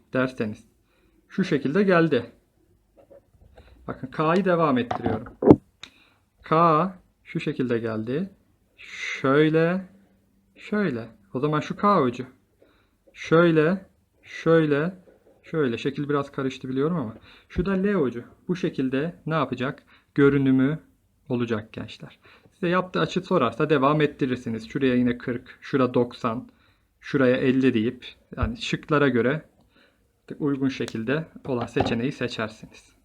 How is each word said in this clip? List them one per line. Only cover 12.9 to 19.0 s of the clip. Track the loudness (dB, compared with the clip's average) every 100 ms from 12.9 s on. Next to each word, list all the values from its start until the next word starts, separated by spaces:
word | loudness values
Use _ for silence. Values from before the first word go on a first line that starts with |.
| _ _
Şöyle, | -18 2 4 6 4 2 -2 -6 _ _ _
şöyle, | -18 -4 2 4 4 0 -2 -6 -18 _ _ _
şöyle. | -8 -2 -2 -2
Şekil | -4 -6 -4
biraz | -4 -4
karıştı | -6 -6 -6 -6
biliyorum | -2 -2 -2
ama. | -6 -10 -20 -20 _
Şu | -4 -2
da |
L | 0 0 0
ucu. | 0 -4 -14 -14 -6
Bu | -4
şekilde | -4 -2 -2 -2